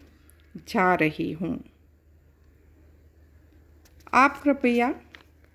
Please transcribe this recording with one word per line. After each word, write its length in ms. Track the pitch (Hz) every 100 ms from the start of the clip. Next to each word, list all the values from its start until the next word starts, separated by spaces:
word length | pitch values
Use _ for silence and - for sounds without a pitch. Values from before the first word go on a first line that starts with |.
| - _ _ _ _ - -
जा 260 | 226 185
रही 360 | 170 156 151 165
हूँ। 260 | 165 170 - - _ _ _ _ _ _ _ _ _ _ _ - _ _ _ - _ _ - _ - _ - -
आप 280 | 247 277 277
कृपया 520 | 285 277 247 240 247 - - - - _ _